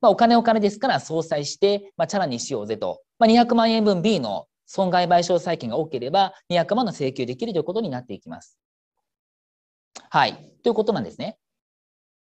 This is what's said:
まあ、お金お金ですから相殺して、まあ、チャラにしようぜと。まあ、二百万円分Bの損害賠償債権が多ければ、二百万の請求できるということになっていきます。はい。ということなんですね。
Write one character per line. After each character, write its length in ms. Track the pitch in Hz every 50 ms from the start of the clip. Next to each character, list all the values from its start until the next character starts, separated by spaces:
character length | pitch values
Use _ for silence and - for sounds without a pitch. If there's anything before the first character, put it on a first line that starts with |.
ま 80 | 247 214
あ、 20 |
お 40 | 190
金 200 | - 233 226 240
お 60 | 233
金 180 | 233 233 220 220
で 100 | 208 196
す 80 | 202 -
か 80 | 269
ら 120 | 254 170 135
相 220 | - - 160 165
殺 240 | 156 - 160 147 143
し 120 | 139 -
て、 360 | - 196 202 202 202 202 - _
ま 100 | - 165
あ、 20 |
チ 80 | - 208
ャ 40 | 196
ラ 60 | 180
に 140 | 139 120 117
し 120 | - -
よ 100 | 139 107
う 60 | 104
ぜ 80 | 107 110
と。 280 | - 101 90 85 - _ _ _ -
ま 60 | 233
あ、 20 |
二 100 | 220 226
百 160 | 240 240 240 233
万 180 | 233 226 233
円 120 | 220 226 208
分 180 | 208 190 170
B 180 | 165 226 208 160
の 280 | 120 107 95 78 - _ _ _ _
損 240 | _ - 190 190 180
害 160 | 185 180 180
賠 140 | 170 175 175
償 180 | 170 175 180
債 220 | 170 - 180 165 165
権 100 | 147 117
が 80 | 117
多 100 | 156 151
け 120 | 156 135 117
れ 100 | 123 139
ば、 240 | 175 196 190 185 - - _ -
二 80 | 175
百 180 | 170 160 170 202
万 120 | 247 247
の 40 | 180
請 220 | 151 - 139 135 131
求 140 | 139 123
で 100 | 117 131
き 80 | - -
る 80 | - 185
と 60 | 165
い 20 |
う 20 | -
こ 120 | 165 180
と 60 | 220
に 80 | 226 160
な 80 | 123 123
っ 60 | -
て 100 | - 98
い 40 | -
き 100 | _ 80
ま 120 | 82 -
す。 160 | - _ _ _ _ _ _ _ _ _ _ _ _ _ _ _ _ _ _ _ _ _ _ _ _ _ _ _ _ _ _ - - -
は 160 | - 151 131
い。 280 | 104 - - - - _ _ -
と 60 | 240
い 20 |
う 20 | 220
こ 100 | 220 208
と 80 | 226
な 100 | 202 143
ん 20 | 101
で 80 | 82
す 80 | - -
ね。 180 | 143 214 - _ _ _ _ _ _ _ _ _ _ _ _ _ _ _ _ _ _